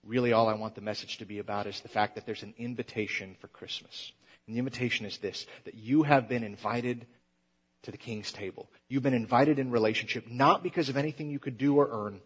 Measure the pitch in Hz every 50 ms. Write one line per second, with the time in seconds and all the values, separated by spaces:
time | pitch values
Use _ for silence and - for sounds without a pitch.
0 | _ 101 113 123 123 120 113 110 113 110 107 107 110 110 - - 101 107 107 -
1 | - - - - 113 92 104 101 98 - 104 101 101 101 101 - - - - 110
2 | 104 104 - 110 - - 110 - - 101 - - 117 120 123 110 - - - 117
3 | 107 95 - - 101 95 92 _ - - _ - - 90 - - - - - -
4 | - - _ _ _ _ - _ _ - 113 117 127 135 - - 127 120 - -
5 | 110 101 - - - 98 92 - - - - - _ - - 110 107 113 135 156
6 | 151 143 147 135 120 107 123 120 117 104 101 101 - 107 113 120 120 123 123 120
7 | 117 _ _ _ _ _ _ _ _ _ _ _ _ _ _ _ - - - -
8 | - 117 113 107 98 - - - 104 95 87 - - _ _ _ _ _ 127 139
9 | 127 139 131 120 113 - 123 120 139 151 151 135 131 127 120 117 107 110 113 -
10 | - - - 123 - 117 120 123 135 147 190 - 175 180 - 175 156 131 131 139
11 | 143 156 147 - 156 147 143 139 - 139 123 107 131 143 143 143 143 - 113 110
12 | 104 104 98 95 -